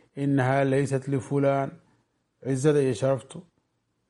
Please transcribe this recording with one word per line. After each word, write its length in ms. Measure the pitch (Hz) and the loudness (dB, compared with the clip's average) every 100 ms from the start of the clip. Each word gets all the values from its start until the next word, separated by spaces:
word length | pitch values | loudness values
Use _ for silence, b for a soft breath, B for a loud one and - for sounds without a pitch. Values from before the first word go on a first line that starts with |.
| b - | b -6
"Innaha 480 | 143 139 127 135 139 | 0 2 2 2 2
laysat 420 | 135 135 135 135 | 2 0 -2 -2
li 120 | 139 | -4
fulaan." 520 | - 143 139 139 139 - _ _ _ _ _ _ 123 | -2 0 2 0 -4 -8 _ _ _ _ _ _ -4
Izzada 360 | 131 147 147 | 0 2 2
iyo 120 | 131 | 2
sharaftu 500 | 117 131 135 - - - _ _ _ _ _ | 0 0 -2 -6 -18 -20 _ _ _ _ _